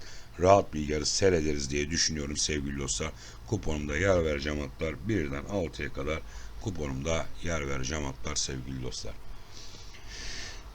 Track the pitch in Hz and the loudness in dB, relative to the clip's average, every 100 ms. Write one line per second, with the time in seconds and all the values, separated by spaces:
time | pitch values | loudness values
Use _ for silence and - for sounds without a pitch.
0 | - - - - 90 98 - 76 73 76 | -8 -10 -12 4 10 10 8 -2 0 0
1 | 71 - 98 87 78 73 67 71 71 82 | 2 4 6 6 4 0 0 0 0 2
2 | 85 78 71 71 - 76 69 69 67 - | 2 0 -2 -2 0 0 -2 -2 -2 -2
3 | 80 - - - - 104 82 76 73 73 | -2 -6 -14 -14 -4 -2 0 0 0 2
4 | 98 90 80 73 73 73 69 - 80 76 | 6 6 4 2 0 -2 -2 -2 -4 -2
5 | 90 104 71 69 71 101 80 - 73 - | 0 2 2 -2 -2 0 -2 -2 -4 -2
6 | 69 78 - - - - 110 80 71 65 | -2 -2 -4 -8 -10 -6 -4 -2 -2 -2
7 | 76 82 - - 85 82 69 67 65 78 | 0 0 0 -2 -2 0 0 0 0 0
8 | 69 65 78 71 - 65 64 65 64 - | -2 -2 -2 0 -2 -4 -4 -4 -4 -4
9 | - - - - - - - - - - | -6 -6 -8 -8 -10 -10 -10 -10 -12 -12
10 | - - - - - - - | -10 -8 -6 -6 -8 -8 -12